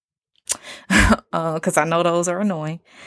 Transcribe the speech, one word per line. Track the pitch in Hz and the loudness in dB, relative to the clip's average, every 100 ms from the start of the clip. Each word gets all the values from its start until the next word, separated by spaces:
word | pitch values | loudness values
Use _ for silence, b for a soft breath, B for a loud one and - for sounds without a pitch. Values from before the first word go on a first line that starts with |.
| _ _ _ _ - B B B B | _ _ _ _ -10 B B B B
<laughs> | 202 196 214 - | 4 4 2 -2
Uh, | 170 165 160 | -4 -4 -2
'cause | 190 160 | 0 0
I | |
know | 156 170 | 2 2
those | 175 170 175 | 2 0 -2
are | 180 | -2
annoying. | 208 160 156 165 B B | -2 -2 -6 -10 B B